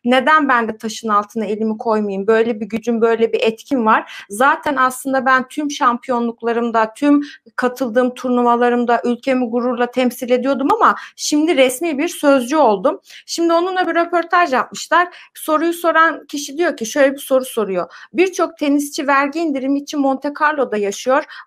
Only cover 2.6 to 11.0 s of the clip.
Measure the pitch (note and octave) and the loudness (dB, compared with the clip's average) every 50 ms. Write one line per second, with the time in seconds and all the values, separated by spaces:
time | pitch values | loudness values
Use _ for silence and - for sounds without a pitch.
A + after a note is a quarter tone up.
2.6 | A3+ G3 A3 - - A#3+ A#3 A3+ A3 A3+ A3+ A3 A3+ A3 A3+ - - A3+ A3 - | -6 -6 -6 -6 -4 -2 -2 0 2 2 2 2 0 0 0 0 0 0 -2 -2
3.6 | - - C#4+ B3+ A3 A3 A3+ C#4+ D#4 - - - - - G3+ G#3 C4 C#4+ D#4 D#4+ | -4 -4 -2 0 2 4 2 2 0 -4 -12 -18 -16 -8 -2 2 2 2 2 2
4.6 | D#4+ D4+ C#4+ C4 C4 B3+ B3 - - C4+ C4 C4+ A#3+ C4 C4 C4 B3+ - - D4 | -2 -4 0 0 0 0 -2 -4 -4 -2 -2 0 2 2 2 2 0 -2 -6 -6
5.6 | D4+ C#4+ D4 - C#4+ B3 A#3+ A#3+ - - B3 A#3 A#3+ A#3 A3+ _ A3+ A#3 A3+ A#3 | -6 -4 -2 0 0 0 0 0 -2 -4 -2 -2 -2 -4 -4 _ -4 -2 -2 0
6.6 | A#3+ A#3 A3 A3+ A3 A3 - - C#4+ D4 D4 D4 C#4+ - - - _ A3+ - - | -2 0 0 0 0 0 -2 0 2 4 4 2 2 -2 -10 -18 _ -14 -6 -2
7.6 | B3+ B3 B3 B3 C4 A#3 G#3+ B3+ B3+ B3+ B3 - - B3+ B3 B3 A#3+ A#3+ A#3 A#3 | -2 -2 -2 -2 -4 -2 0 0 0 0 -2 -4 -4 -2 0 2 2 4 4 4
8.6 | B3 A#3+ A#3+ A#3+ A#3+ A#3 A#3 A3+ - A#3+ A#3+ A#3 - C4+ C4 B3+ B3+ A3+ A3+ B3 | 2 2 2 2 2 2 0 0 0 -2 -4 -2 -2 -2 0 0 0 -2 -2 -2
9.6 | A#3 B3+ B3 A#3 B3 A#3+ B3 B3+ B3+ B3 A#3+ - C4 A#3 B3 B3 A3+ C4+ C#4 A#3 | -2 -2 -2 -2 -2 -2 0 0 0 0 -2 -4 -2 0 0 0 2 0 -2 0
10.6 | C4+ D4+ G#4+ A#4 F4 A#3 G3+ - | 0 0 2 4 4 4 2 2